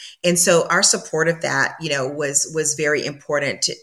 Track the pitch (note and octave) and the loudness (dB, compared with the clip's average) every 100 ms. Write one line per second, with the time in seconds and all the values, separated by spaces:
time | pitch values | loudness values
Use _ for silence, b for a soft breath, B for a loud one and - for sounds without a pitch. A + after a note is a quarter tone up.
0 | B B F3 F3 G3+ E3+ - F3 G3+ G#3 | B B 0 2 4 4 4 2 2 0
1 | - D#3 E3 E3 D3+ C3+ B2+ - D#3+ C#3+ | -2 -2 0 0 0 0 0 -2 -4 -2
2 | C3 D3 D3 C#3+ - D#3+ D3+ - D3 D3+ | -2 -4 -2 -2 -2 -2 -2 0 0 0
3 | - C#3+ - D3 C#3+ F#2 - A#2+ | -2 -8 -4 -2 -2 -2 -4 -4